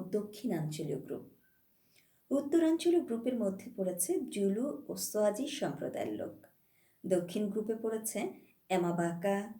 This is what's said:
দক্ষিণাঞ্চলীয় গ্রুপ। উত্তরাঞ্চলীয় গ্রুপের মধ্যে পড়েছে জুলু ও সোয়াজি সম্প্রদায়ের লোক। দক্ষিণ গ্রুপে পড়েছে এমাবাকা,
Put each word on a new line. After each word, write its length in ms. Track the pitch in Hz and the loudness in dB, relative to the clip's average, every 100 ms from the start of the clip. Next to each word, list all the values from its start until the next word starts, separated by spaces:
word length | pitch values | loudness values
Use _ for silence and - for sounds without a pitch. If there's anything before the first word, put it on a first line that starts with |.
| - | 0
দক্ষিণাঞ্চলীয় 880 | 208 208 - 156 165 151 160 151 143 | -2 -2 -6 -2 0 -2 -2 -4 -4
গ্রুপ। 260 | - 131 127 - _ _ _ _ _ _ _ _ - | -4 -10 -10 -20 _ _ _ _ _ _ _ _ -2
উত্তরাঞ্চলীয় 720 | 269 285 330 320 330 349 339 - | 0 4 4 6 4 4 4 2
গ্রুপের 300 | 226 262 240 | -2 0 0
মধ্যে 300 | 202 190 - - | 0 -2 -6 -2
পড়েছে 360 | 185 180 - 339 269 | -2 0 0 0 0
জুলু 340 | 202 196 202 285 - - | 0 2 2 0 -4 -6
ও 40 | 190 | -6
সোয়াজি 480 | - 214 208 208 285 - | -2 2 2 2 -2 -2
সম্প্রদায়ের 520 | 165 - 135 - 107 | -4 -2 -4 -4 -4
লোক। 220 | 107 - - - _ _ _ _ _ | -4 -6 -10 -20 _ _ _ _ _
দক্ষিণ 400 | 185 180 175 208 208 | 0 2 2 0 0
গ্রুপে 260 | 214 214 220 | 0 -2 -2
পড়েছে 440 | 220 220 - 208 349 - - _ - | -2 -2 -2 -2 -4 -6 -18 _ 0
এমাবাকা, 680 | 185 175 170 170 170 202 202 208 - | 2 2 2 0 2 2 2 0 -8